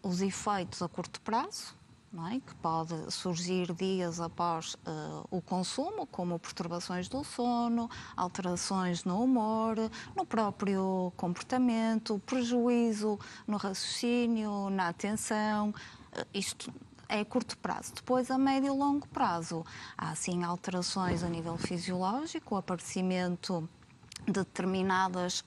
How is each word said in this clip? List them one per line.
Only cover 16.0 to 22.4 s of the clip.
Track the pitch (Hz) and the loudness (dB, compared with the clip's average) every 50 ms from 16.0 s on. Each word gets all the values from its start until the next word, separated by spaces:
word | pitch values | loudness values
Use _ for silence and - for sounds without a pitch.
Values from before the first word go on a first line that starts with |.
| - - | -16 -10
Eh, | - - - - - | -8 -8 -6 -4 -4
isto | 196 - - - - - 127 - - - - - - - - | -4 -2 -4 -4 -8 -8 -10 -12 -12 -16 -20 -20 -14 -6 -2
é | 208 208 | -2 0
a | 208 | 0
curto | - - 254 220 - - - | 0 0 -2 -2 -2 -6 -6
prazo. | - - - - - - - | -4 -4 -2 -4 -6 -8 -10
Depois, | - - - 254 254 240 247 | -6 -2 0 2 2 2 2
a | 262 262 | 2 4
médio | 269 269 269 269 269 277 269 | 4 4 4 4 2 2 2
e | |
longo | 269 285 285 285 294 - - | 2 2 2 2 0 -2 -4
prazo, | - 285 262 196 170 170 165 - 170 160 165 - - - - - - - | -2 0 2 2 2 0 -2 -4 -4 -6 -6 -8 -12 -14 -14 -12 -8 -6
há | - 160 160 | -4 -4 -4
sim | - - 196 180 175 175 | -4 -2 -2 0 0 0
alterações | 170 175 175 - 196 180 180 180 - - 196 185 175 175 170 175 | 0 -2 -2 -2 -2 -2 0 0 0 0 0 2 2 2 2 0
a | 170 | 0
nível | 170 165 165 170 165 170 | -2 -2 -2 -4 -4 -2
fisiológico, | - - 180 170 175 185 180 180 185 190 220 370 320 330 - 320 | -2 -2 -2 -2 -2 -2 0 0 2 0 0 0 -2 -4 -6 -6